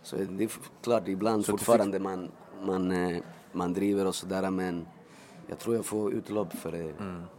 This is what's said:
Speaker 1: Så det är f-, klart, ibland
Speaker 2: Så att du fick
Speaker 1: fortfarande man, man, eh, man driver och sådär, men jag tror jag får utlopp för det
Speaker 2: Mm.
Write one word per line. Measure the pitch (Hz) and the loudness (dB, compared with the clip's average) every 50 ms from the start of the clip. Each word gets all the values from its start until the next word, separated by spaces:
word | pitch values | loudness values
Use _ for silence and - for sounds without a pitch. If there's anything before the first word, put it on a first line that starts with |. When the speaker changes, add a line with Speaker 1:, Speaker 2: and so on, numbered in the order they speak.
Speaker 1:
Så | - - 67 | -10 -6 -4
det | 73 98 90 92 98 110 | -2 -2 -2 0 -2 -2
är | |
f-, | 110 - - - - - - - | -2 -2 -8 -14 -16 -18 -6 2
klart, | 117 120 110 87 | 2 2 4 4
ibland | 95 95 92 104 113 110 104 101 | 0 -2 2 2 2 4 4 2
Speaker 2:
Så | - | 2
att | 104 | 0
du | 101 | 2
fick | - | 6
Speaker 1:
fortfarande | - 117 113 101 101 98 95 | 6 6 8 6 4 2 0
man, | 98 95 95 90 90 85 - - - - - 98 98 | 0 -2 -2 -4 -6 -8 -10 -14 -20 -18 -14 -6 -2
man, | 98 95 92 92 90 | 0 2 4 4 4
eh, | 92 90 90 90 85 87 - - - - - - | 4 4 2 2 0 -2 -4 -8 -14 -18 -20 -8
man | - 92 90 87 90 | -4 -2 -2 0 0
driver | 95 98 101 101 101 95 | 2 2 4 4 4 2
och | 95 90 | 2 0
sådär, | - - 92 95 95 92 95 | -2 -4 -2 -2 0 0 0
men | 95 92 92 90 85 85 82 82 - - - - - - - - - - - | 0 0 0 -2 -2 -4 -6 -10 -16 -20 -20 -20 -20 -20 -20 -20 -20 -18 -12
jag | - - - | -12 -10 -6
tror | - 113 117 | 0 0 0
jag | 113 101 | 0 0
får | - 107 107 104 101 - | -2 -2 0 0 0 0
utlopp | 110 98 - 104 107 101 85 - | -2 -4 -2 -2 -2 -2 -2 -6
för | - - 82 | -8 -6 -6
det | 82 85 82 78 73 78 | -6 -4 -6 -6 -6 -6
Speaker 2:
Mm. | 101 95 90 87 85 92 - | -8 -8 -6 -8 -10 -12 -14